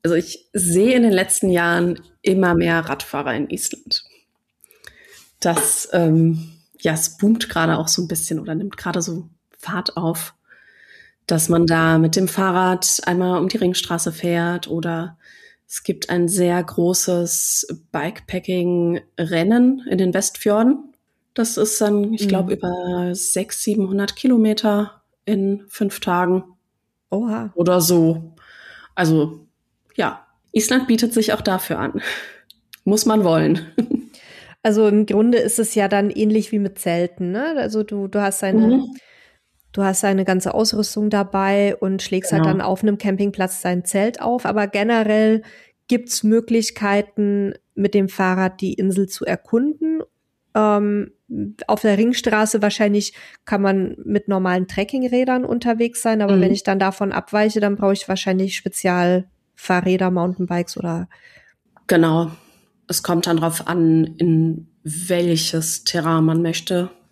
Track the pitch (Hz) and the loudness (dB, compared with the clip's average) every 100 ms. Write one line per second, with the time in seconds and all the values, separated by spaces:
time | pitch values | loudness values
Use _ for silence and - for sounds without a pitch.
0 | 165 170 175 - _ 208 175 170 226 254 | 2 0 -2 -14 _ -4 0 2 4 4
1 | 233 190 190 - 190 175 170 170 175 165 | 4 4 0 0 2 2 2 2 0 -4
2 | - _ - 185 180 170 170 165 165 135 | -12 _ 0 2 4 2 2 0 -2 -8
3 | - 147 135 120 143 175 - - - - | -6 -6 -4 -4 -4 -6 -6 -8 -8 -8
4 | - _ _ _ _ _ _ _ - _ | -8 _ _ _ _ _ _ _ -20 _
5 | - - _ _ 175 165 - - - 180 | -20 -20 _ _ -2 0 -2 -2 0 2
6 | 170 160 165 160 - - _ _ 170 156 | 4 4 4 0 -6 -20 _ _ -4 -2
7 | - - 202 226 - 165 165 156 160 - | -4 0 2 2 0 0 0 0 -2 -4
8 | 165 165 - 160 156 160 196 - 180 175 | -2 -4 -4 -6 -4 -6 -6 -8 -6 -4
9 | 170 165 165 _ _ _ - 185 170 - | -4 -8 -12 _ _ _ -8 -6 -6 -4
10 | 165 165 - _ _ - _ _ - - | -4 -4 -10 _ _ -20 _ _ -20 -20
11 | - _ - 165 160 170 165 165 165 160 | -20 _ -4 -2 2 2 4 2 4 4
12 | 160 160 185 - 190 180 185 185 - - | 4 2 0 0 0 2 2 0 -2 -2
13 | - 175 180 180 180 220 180 180 - 170 | -2 0 0 0 0 0 -2 -2 -4 -4
14 | 175 160 175 170 170 175 - 165 170 165 | -4 -4 -2 0 -2 -4 -6 -4 -4 -4
15 | 170 - - - - _ _ - - 165 | -8 -12 -20 -20 -20 _ _ -8 -6 -6
16 | - 175 170 180 175 175 165 - 170 180 | -4 0 0 2 2 0 -2 0 0 0
17 | - 175 170 - - - - 165 _ 156 | 0 -2 -2 -4 -2 -4 -6 -12 _ -6
18 | 156 - - 185 185 180 175 175 170 175 | -6 -8 -8 -8 -2 -2 0 0 0 -2
19 | - - 165 165 185 240 247 262 - 185 | -8 -6 -2 0 2 4 4 2 -2 0
20 | 185 190 202 - 208 208 240 285 - _ | 0 0 -4 -2 0 2 2 2 -4 _
21 | _ _ _ - 226 - 214 - 208 208 | _ _ _ -4 -4 0 -2 0 0 2
22 | 202 220 202 190 180 196 180 180 180 180 | 0 -2 0 0 0 -2 -4 -4 -4 -2
23 | 180 180 - 185 214 - - 214 190 196 | -2 -4 -4 -4 -4 -6 -2 -2 0 -2
24 | 196 - 262 240 214 214 214 208 208 _ | -4 -2 2 4 4 2 0 0 -2 _
25 | _ _ - 202 196 202 - - 202 - | _ _ -4 0 0 -2 -8 -6 -4 -4
26 | - 175 180 185 185 _ _ _ _ _ | -2 0 2 0 -2 _ _ _ _ _
27 | _ 196 233 220 220 170 170 180 165 175 | _ -4 -4 -4 -6 -2 2 2 4 4
28 | 165 165 165 _ - - - - - - | 4 0 -8 _ -20 -20 -20 -20 -12 -2
29 | 165 160 151 156 _ _ _ _ _ - | 2 2 0 -6 _ _ _ _ _ -4
30 | 175 - _ _ _ 220 208 254 254 226 | -4 -4 _ _ _ -2 2 0 2 2
31 | 240 233 214 214 - 185 - 143 117 208 | 2 0 0 -2 -2 -4 -4 -4 -4 -6
32 | - - - - _ - _ - - 214 | -8 -10 -12 -20 _ -20 _ -6 0 2
33 | 240 214 180 160 156 165 - - 226 - | 2 2 4 4 2 0 -2 -4 -2 -4
34 | - - - - - - 226 208 214 208 | -6 -20 -20 -20 -20 -4 0 4 4 4
35 | 208 208 226 240 - - 214 220 196 202 | 4 2 4 2 2 0 0 0 2 2
36 | 202 - 214 214 208 214 196 - 180 170 | 0 0 2 2 0 -2 -2 -4 -2 0
37 | 175 175 175 202 302 302 214 214 214 208 | -2 -4 -6 -4 -4 -4 -2 -4 -4 -6
38 | 196 208 196 - 196 220 220 262 269 - | -4 -2 -2 -2 0 2 4 2 0 -12
39 | _ _ _ _ _ _ _ - 196 185 | _ _ _ _ _ _ _ -2 -2 0
40 | 202 190 190 185 185 - 220 214 208 - | 0 0 2 0 0 0 0 0 -4 -2
41 | 208 208 196 196 196 202 202 - 190 190 | 0 0 0 0 2 2 2 0 -2 -2
42 | - 190 185 160 160 185 - 190 214 208 | -2 -4 0 2 2 2 0 0 0 0
43 | 214 196 202 196 185 - 180 180 175 196 | -2 0 -2 0 -4 -2 -2 -2 -2 0
44 | 214 240 226 240 202 202 202 202 214 233 | 0 -2 -4 -2 -2 -2 -2 -2 0 2
45 | 214 214 220 220 - - _ _ - 240 | 2 4 4 2 -2 -20 _ _ -2 -2
46 | 240 - 214 226 226 226 220 - 208 202 | -2 -2 2 2 2 0 0 -4 0 0
47 | 208 - 202 202 196 - _ - 196 208 | 0 -2 0 0 -2 -6 _ -4 0 2
48 | 196 - 185 185 190 190 190 - 190 190 | 0 0 0 2 -2 -2 -6 -2 0 0
49 | 190 - - 185 - 226 285 302 320 320 | -2 -4 -6 -6 -2 0 0 -2 -4 -4
50 | - _ _ _ _ - 214 208 208 208 | -6 _ _ _ _ 0 2 2 0 -2
51 | - _ _ 214 202 214 - 214 220 202 | -4 _ _ -8 -8 -8 -4 0 2 2
52 | 226 247 233 214 214 220 208 - 208 208 | 2 2 0 2 2 2 0 2 2 2
53 | 202 - - - - 202 196 190 185 - | -2 -12 -20 -20 -4 0 2 0 -2 -6
54 | - 208 208 190 185 180 185 - 208 269 | -2 -2 0 0 0 0 -2 -4 -4 -2
55 | 254 247 262 254 247 240 240 226 233 233 | 0 0 2 0 0 -2 0 0 0 0
56 | 233 220 202 196 185 196 - 196 196 190 | 0 2 4 4 4 2 0 0 0 0
57 | 196 - - 208 214 214 208 202 202 196 | -4 -4 -2 0 2 2 0 2 2 0
58 | - 190 - 185 190 - 190 - 185 180 | -2 -4 -2 0 -2 -4 -8 -2 0 2
59 | 175 180 185 _ _ _ - 180 185 185 | 2 2 -2 _ _ _ -2 0 2 0
60 | 185 180 175 185 180 175 175 - 175 165 | 0 0 -2 -2 -4 -2 -4 -6 -6 -6
61 | 180 - - - _ _ _ _ - 175 | -8 -16 -20 -20 _ _ _ _ 2 4
62 | 160 160 160 160 _ _ _ _ _ - | 4 2 0 -8 _ _ _ _ _ -6
63 | - 170 180 165 165 160 - 175 165 160 | -2 -2 0 0 0 -2 -4 2 4 4
64 | 160 - 170 160 160 160 - _ 151 156 | 2 0 2 4 2 -2 -10 _ -12 -10
65 | 180 175 175 160 - 160 160 - - 170 | -2 0 2 0 0 -4 -4 -6 -4 -2
66 | 160 165 160 160 170 165 - 180 180 - | 0 2 2 2 0 -4 -2 -4 -4 -10
67 | _ | _